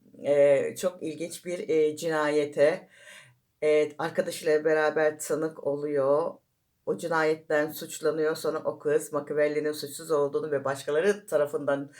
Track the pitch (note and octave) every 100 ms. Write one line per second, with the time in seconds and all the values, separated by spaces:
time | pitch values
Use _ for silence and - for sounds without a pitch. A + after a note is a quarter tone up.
0 | _ - C#3 D3 C#3+ C3+ D#2 C3 F#3 -
1 | D#3+ D3 F3 - F3+ F3 - D#3+ D3+ D3+
2 | E3 D#3 D3+ D3+ C#3+ D3+ D3 F#3 - -
3 | - - - _ _ - D3+ D3+ D3 -
4 | E3 E3+ E3+ - E3 D3+ D#3 D#3 D3+ D3+
5 | D#3 D3+ - D3+ D#3+ D#3 C#3+ C#3+ D3 C#3+
6 | C3+ C#3+ E3+ - _ _ _ _ - D3+
7 | E3 E3 D#3 D#3 - D3+ D#3 - D#3+ -
8 | D#3 D#3 D#3 D#3+ D#3 D3+ C#3+ - D3 D3+
9 | D#3 D3 C#3+ D3+ D3+ D3+ D3+ D3+ C#3 C#3
10 | D#3+ D3 C#3+ D3+ D#3 C#3+ C3+ C#3 - D3+
11 | G3 G3+ - D3+ C#3+ D3+ C#3+ C#3 C#3+ -